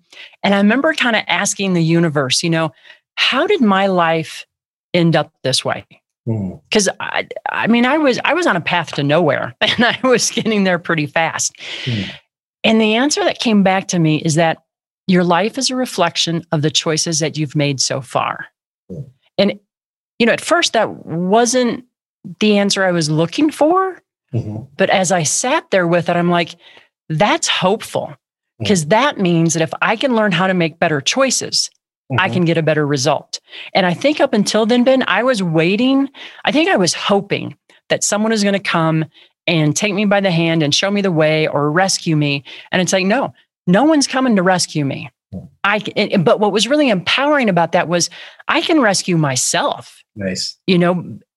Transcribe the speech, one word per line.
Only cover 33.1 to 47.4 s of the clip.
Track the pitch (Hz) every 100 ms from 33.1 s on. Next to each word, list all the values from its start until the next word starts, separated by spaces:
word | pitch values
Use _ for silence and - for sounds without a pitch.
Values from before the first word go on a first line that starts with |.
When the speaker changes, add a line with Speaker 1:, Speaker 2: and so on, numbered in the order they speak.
| 139 - - - - -
Speaker 1:
And | 190 180
I | 170
think | 285 302
up | 285
until | 220 - 214 220
then, | 247
Ben, | 247 262 -
I | 190
was | 247 233
waiting. | 180 160 165 208 254 269 277 - - - -
I |
think | 262 349
I | 311
was | 175
hoping | - - 202 202 135 120 - _ _ -
that | 151
someone | - 202 220
was | 226
gonna | 202 196
come | 196 175 160 160 156 - - _ -
and | 170 151 147
take | 214
me | 190 208
by | 202
the | 196
hand | 165 165 165
and | 143
show | 139 196
me | 202
the | 196
way | 160 151 156 156
or | 143 147
rescue | 165 190 - 170 151
me. | 147 143 - - -
And | 185
it's | 180
like, | 190 190
"No, | 247 - - _ _ -
no | 190 294
one's | 302 269
coming | 262 262 202
to |
rescue | 180 180 - 156 135
me." | 131 143 - _
Speaker 2:
Mm. | 185 - _
Speaker 1:
I | 196 214
c-, | 208 -
and, | 202 202
but | 165 180
what | 208
was | 196 233
really | 302 277
empowering | 185 - - 285 285